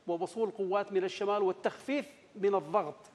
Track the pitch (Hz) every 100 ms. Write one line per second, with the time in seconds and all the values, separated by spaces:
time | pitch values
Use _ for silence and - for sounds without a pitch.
0 | - 170 180 233 220 - 190 202 202 196
1 | 185 - 202 208 190 185 208 - - 285
2 | - - - 214 196 196 151 202 151 -
3 | -